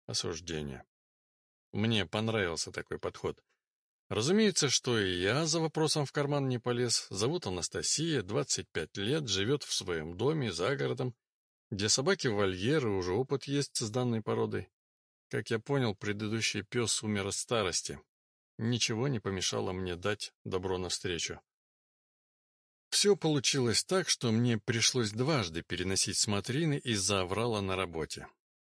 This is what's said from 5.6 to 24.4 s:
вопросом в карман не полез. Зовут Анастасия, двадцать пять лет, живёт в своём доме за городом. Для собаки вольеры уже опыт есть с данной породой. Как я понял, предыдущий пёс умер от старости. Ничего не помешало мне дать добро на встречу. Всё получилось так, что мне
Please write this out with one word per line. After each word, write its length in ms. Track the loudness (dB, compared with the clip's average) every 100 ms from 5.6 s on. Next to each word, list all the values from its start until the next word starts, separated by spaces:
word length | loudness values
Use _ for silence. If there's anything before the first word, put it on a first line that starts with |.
вопросом 440 | 0 2 2 2
в 80 | 0
карман 360 | 0 0 0 0
не 100 | 0
полез. 480 | 0 0 2 0 -2
Зовут 380 | -2 0 0 -2
Анастасия, 760 | -4 -4 -4 0 0 2 0
двадцать 460 | 0 -2 0 -4 -4
пять 280 | -6 -6 -4
лет, 320 | 0 0 0
живёт 340 | 0 2 0
в 100 | 0
своём 440 | -4 -2 -4 -4 -2
доме 360 | 0 0 -2
за 240 | 0 0 0
городом. 380 | -2 -2 -4 -6 _ _ _ _ _
Для 180 | -2 2
собаки 380 | 2 2 2 2
вольеры 640 | 2 2 2 2 2 2
уже 220 | 0 0
опыт 320 | 0 0 -2
есть 320 | -2 -2 -2 -2
с 120 | -2
данной 320 | 0 0 0
породой. 480 | 0 0 0 -2 -6 _ _ _ _ _ _
Как 200 | -6 -2
я 80 | -4
понял, 360 | 0 2 2
предыдущий 680 | 0 -4 -2 -2 0 0 -2
пёс 400 | -2 -2 0 0
умер 260 | 0 0 0
от 60 |
старости. 640 | -4 0 2 2 0 -4 -10 -12 _ _ _ _ -6
Ничего 500 | -2 0 0 0 0
не 100 | -2
помешало 540 | -2 -2 -2 -2 -4
мне 240 | -4 -4 -4
дать 380 | -2 -4 -6 _
добро 320 | -6 -4 -2 -2
на 140 | -2
встречу. 500 | -4 -4 -4 -4 -8 _ _ _ _ _ _ _ _ _ _ _ _ _ _ _
Всё 260 | 2 4 4
получилось 640 | 4 2 2 2 2 2
так, 280 | 2 -2 0
что 200 | 0 2
мне 280 | 4